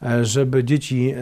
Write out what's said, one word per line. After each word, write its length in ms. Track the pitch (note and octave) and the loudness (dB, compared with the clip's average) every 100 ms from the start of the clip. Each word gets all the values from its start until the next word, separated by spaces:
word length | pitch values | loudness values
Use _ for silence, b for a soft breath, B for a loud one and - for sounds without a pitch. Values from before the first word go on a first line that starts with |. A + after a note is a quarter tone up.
e, 220 | A#2+ A#2+ | -2 0
żeby 400 | A2+ B2+ C3 C3 | 0 0 2 0
dzieci 500 | A#2+ D3 - C3 B2+ C3 | 2 0 0 -2 0 -2